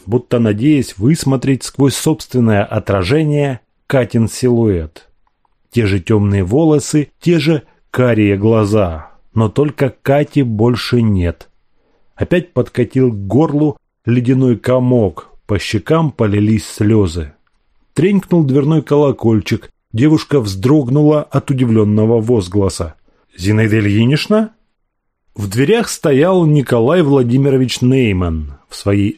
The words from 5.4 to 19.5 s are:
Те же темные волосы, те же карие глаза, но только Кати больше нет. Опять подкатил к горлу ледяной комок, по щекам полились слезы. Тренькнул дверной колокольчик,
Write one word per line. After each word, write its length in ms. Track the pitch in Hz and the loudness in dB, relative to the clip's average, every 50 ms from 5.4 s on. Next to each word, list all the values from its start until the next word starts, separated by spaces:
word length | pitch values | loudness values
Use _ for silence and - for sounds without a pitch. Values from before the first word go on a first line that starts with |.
| _ _ _ _ _ _ | _ _ _ _ _ _
Те 160 | - 117 117 98 | -4 -2 0 0
же 120 | 98 98 | 0 -2
темные 440 | 85 - 113 104 101 101 101 101 92 | -2 0 0 0 2 0 0 0 0
волосы, 680 | 87 110 143 165 160 151 147 - - - 151 143 - _ _ | 0 0 0 2 2 2 0 0 0 -2 -2 -2 -4 _ _
те 200 | - 170 175 160 | -2 0 0 0
же 240 | 135 156 165 147 - _ _ _ _ _ | 2 0 -2 -2 -2 _ _ _ _ _
карие 480 | - - 127 123 117 110 104 101 101 98 | -2 0 0 2 2 2 2 2 2 2
глаза, 760 | 101 110 113 110 107 101 107 110 98 87 80 78 78 - - _ _ - - | 2 2 2 2 2 2 2 0 0 0 -4 -10 -14 -18 -20 _ _ -8 -4
но 160 | 113 113 107 | -2 -2 -2
только 400 | - - 147 151 135 - 143 127 | 0 0 -2 -2 -2 -2 -4 -4
Кати 540 | - _ - - 135 147 147 - - 147 135 | -4 _ -4 0 0 0 0 -2 -2 -2 -2
больше 580 | 120 110 104 117 120 123 104 - - - 120 | -2 0 0 0 0 0 -2 -4 -2 0 0
нет. 480 | 117 110 104 92 87 85 82 _ - _ _ _ _ _ _ _ _ _ _ _ _ _ _ | 0 2 0 0 0 -2 -4 _ -14 _ _ _ _ _ _ _ _ _ _ _ _ _ _
Опять 380 | - 131 - 175 180 - - - | -8 -4 -2 -2 -2 -2 -4 -4
подкатил 580 | 131 117 - - - 120 120 - 131 131 123 | -4 -4 -4 -2 -4 -4 -2 0 0 0 0
к 140 | 113 101 98 | 0 -4 -6
горлу 520 | 95 98 131 160 160 143 147 151 151 143 _ _ _ _ _ - | -2 0 0 0 2 0 0 -2 -2 -4 _ _ _ _ _ -4
ледяной 520 | 117 120 127 120 120 135 127 131 127 120 101 | -2 -2 0 0 0 0 2 2 2 0 0
комок, 760 | - - 127 127 127 123 127 120 107 92 80 - - - _ - _ - | 0 -2 0 0 2 2 2 2 2 0 -2 -6 -18 -20 _ -20 _ -6
по 100 | 104 92 | -6 -6
щекам 540 | - - - 104 - - 156 165 165 143 | -4 -4 -6 -6 -2 0 0 0 0 -2
полились 560 | - - 117 104 101 104 104 107 110 107 - - | -2 -2 -2 0 0 0 0 0 0 -2 -2 -6
слезы. 680 | - - 110 104 113 110 98 85 80 87 78 73 - _ _ _ _ _ _ _ _ _ _ _ - | -6 -2 0 2 2 2 2 0 -2 -6 -10 -12 -14 _ _ _ _ _ _ _ _ _ _ _ -4
Тренькнул 480 | - 160 196 208 190 - - 180 170 156 | -2 0 2 2 0 0 2 2 2 2
дверной 400 | 131 131 147 135 147 160 156 - | 2 2 0 2 2 0 0 0
колокольчик, 880 | - 143 143 147 139 117 - - 117 113 107 95 - | 0 0 2 2 2 0 0 0 0 0 0 0 -2